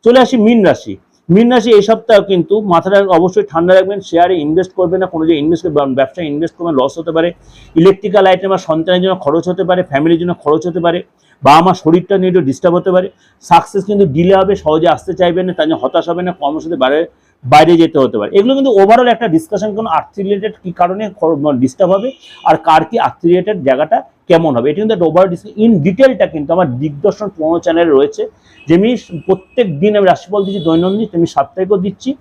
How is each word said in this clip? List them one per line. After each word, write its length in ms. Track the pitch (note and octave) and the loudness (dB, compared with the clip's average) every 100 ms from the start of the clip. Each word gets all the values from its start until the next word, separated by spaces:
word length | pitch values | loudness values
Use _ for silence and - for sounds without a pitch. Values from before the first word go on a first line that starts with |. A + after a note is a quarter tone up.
চলে 140 | A3+ B3+ | 4 4
আসি 160 | B3+ B3+ | 4 2
মীন 300 | G#3+ A#3 F#3 | 2 4 2
রাশি, 300 | B2+ - F#2+ _ _ - | 0 -6 -16 _ _ 0
মীন 220 | F3+ A#3+ | 2 4
রাশি 180 | B3 G#3+ | 2 4
এই 120 | G#3 | 4
সপ্তাহে 380 | G#3 A3 A3 G#3+ | 4 -2 2 2
কিন্তু 380 | F3+ F#3 D#3+ G#3 | 2 -2 0 -2
মাথাটা 380 | G#3 E3+ F#3 G3+ G3 E3+ | 0 0 2 0 2 2
অবশ্যই 240 | F#3 G3 G3+ | 2 0 -2
ঠান্ডা 240 | E3 F3 | -2 2
রাখবেন, 260 | F#3 F#3 G3+ | 2 2 -6
শেয়ারে 340 | F#3+ E3 F3 F3+ | -4 0 0 0
ইনভেস্ট 360 | D3 D#3+ F#3 | -2 -2 -2
করবেন 280 | - F3+ F#3 | -4 -2 -2
না, 60 | F#3 | -4
কোনো 200 | E3 D#3+ | -4 0
যে 80 | |
ইনভেস্ট 280 | D#3+ D3 E3+ | 0 0 -2
করবেন, 300 | F3+ D3 C#3 | -2 -2 -2
ব্যবসায় 320 | C3 C3 - D#3+ | -2 -4 -4 -8
ইনভেস্ট 280 | C#3+ E3 _ | -6 -6 _
করবেন 180 | E3+ | -4
লস 240 | C#3+ C3+ E3 | -2 -2 -4
হতে 140 | E3 | -6
পারে। 200 | D#3+ E3+ F3 _ - - | -2 -2 -4 _ -20 -6
ইলেকট্রিক্যাল 520 | D#3+ F3 G3 G3+ G3+ F#3+ | 2 4 2 0 2 2
আইটেম 260 | F#3 F#3+ | 2 0
আর 60 | F#3 | -4
সন্তানের 440 | F3 D#3+ E3 F3+ | -2 -4 0 0
জন্য 140 | F#3 F#3 | 0 -2
খরচ 320 | D3 D#3 F3 | -2 -2 -4
হতে 160 | F3+ | -4
পারে, 180 | F3+ F3+ | -2 -2
ফ্যামিলির 360 | F3+ C#3 D#3 E3 | -2 -2 0 0
জন্য 140 | F3 | -2
খরচ 320 | E3+ D3 D#3 F3 | -4 -2 -2 -2
হতে 140 | F3 | -4
পারে, 220 | E3+ E3+ - _ _ _ | -4 -4 -8 _ _ _
বাবা 180 | C3+ D3+ | 4 4
মার 140 | F3 | 4
শরীরটা 440 | F3+ D#3 E3+ F3 G3 | 0 2 0 2 -2
নিয়ে 100 | F#3 | 0
একটু 120 | F3+ | 0
ডিস্টার্ব 340 | C3+ C3+ F3+ | -2 -2 0
হতে 160 | F3 F3 | 0 0
পারে। 200 | E3+ G3 _ _ _ | -2 -2 _ _ _
সাকসেস 440 | - F3+ - G3+ | 0 0 2 -6
কিন্তু 220 | F#3+ G#3 F#3+ | -4 0 0
ডিলে 280 | C3+ F3 G3 | 2 2 2
হবে, 200 | F#3+ G3 | 2 -2
সহজে 320 | D#3 D#3 E3+ | 0 0 2
আসতে 240 | D3+ - | 0 -4
চাইবেন 320 | E3 F3+ F3 F#3 | -2 0 0 -4
না, 60 | |
তার 140 | F3 D#3 | -4 -2
জন্য 120 | D#3 | -2
হতাশ 260 | - E3+ E3 | -2 -2 -2
হবেন 160 | E3+ | -6
না, 80 | F3+ | -6
কর্মসূচিতে 440 | F3 C#3+ D#3 D#3+ E3 | -6 -6 -6 -8 -4
বাইরে, 300 | B2+ D3 E3 _ _ _ | 0 0 -4 _ _ _
বাইরে 320 | B2+ D3 D#3+ E3+ | 2 4 4 4
যেতে 220 | E3 D#3+ | 2 2
হতে 200 | C3 G#2+ | 0 -2
পারে। 120 | G#2 G3 | 0 0
এগুলো 160 | G#3+ | 0
কিন্তু 160 | C4+ C4+ G3+ | 0 2 2
overall 280 | G3 A#3 B3 | 4 4 4
একটা 200 | - A#3 | 0 0
ডিসকাশন, 460 | D#3+ - G3+ G#3+ | -2 -2 -6 -6
কোনো 140 | G3+ A3+ | -6 -4
আর্থিক 360 | D#3+ - - F#3+ | -4 -6 -10 -4
রিলেটেড 260 | G3+ G#3 - | -4 -6 -10
কী 100 | F#3 | -14
কারণে 380 | E3+ F3 F#3+ G#3+ F#3+ | -4 -4 -4 -8 -4
খ-, 340 | D#3+ D#3+ D3 | -2 -2 -2
ডিস্টার্ব 380 | C3 C3 - F#3 | -2 -2 -2 0
হবে 200 | G3 G#3+ - - - | 0 -4 -10 -20 -8
আর 120 | - D#3+ | -2 0
কার 280 | - D#3+ | 2 0
কি 140 | D#3+ A3+ | 0 -4
আর্থিক 300 | B2+ - E3+ | -4 -2 0
রিলেটেড 340 | F3+ F3+ G#3 | 0 0 -4
জায়গাটা 380 | C3 C3 D#3 A#3 - _ _ | -2 -2 0 -2 -4 _ _
কেমন 280 | E3 E3 B2 | 0 2 -2
হবে, 140 | C3 | -2
এটা 100 | D3+ | -2
কিন্তু 140 | G#3+ | -2
একটা 120 | G#3+ E3+ | 0 0
overall 240 | E3 F#3+ | 2 2
discussion। 320 | F3 G#3+ - | 0 -12 0
in 60 | A3+ G3+ | 2 2
ডিটেলটা 440 | C#3+ F#3 C4+ A3+ F#3 | 0 2 2 2 -4
কিন্তু 260 | D#3+ C#3+ | -4 -4
আমার 260 | E3 E3 B2 | -2 -2 -2
দিগদর্শন 500 | D3+ C#3+ G3+ F#3 G#3 E3 | -8 -2 -4 -2 -10 -6
পনেরো 220 | D#3 E3 | -4 -2
চ্যানেলে 320 | E3+ D#3+ E3+ | -2 0 2
রয়েছে, 320 | C3+ C#3+ - G#3+ _ _ _ - | 2 2 -4 -12 _ _ _ 0
যেমনি 280 | E3+ G#3+ A#3+ - E3+ - | 2 2 -2 -8 -14 -4
প্রত্যেক 540 | F#3+ _ - A3 C#3+ | -4 _ -4 -4 0
দিন 160 | G3+ G#3 | 0 2
আমি 100 | F#3+ | 2
রাশিফল 380 | E3 - G3+ | 0 -2 -6
দিচ্ছি 160 | G3 G3 | -4 -4
দৈনন্দিন, 420 | D#3+ D#3+ F3+ G3+ G#3+ | -2 0 0 -2 -4
তেমনি 140 | E3+ E3 | -2 -2
সাপ্তাহিকও 500 | - C#3 - F#3+ G3+ | -2 -6 -6 -2 -2
দিচ্ছি 340 | F#3+ F#3+ B3+ C#4 | -2 -8 -10 -10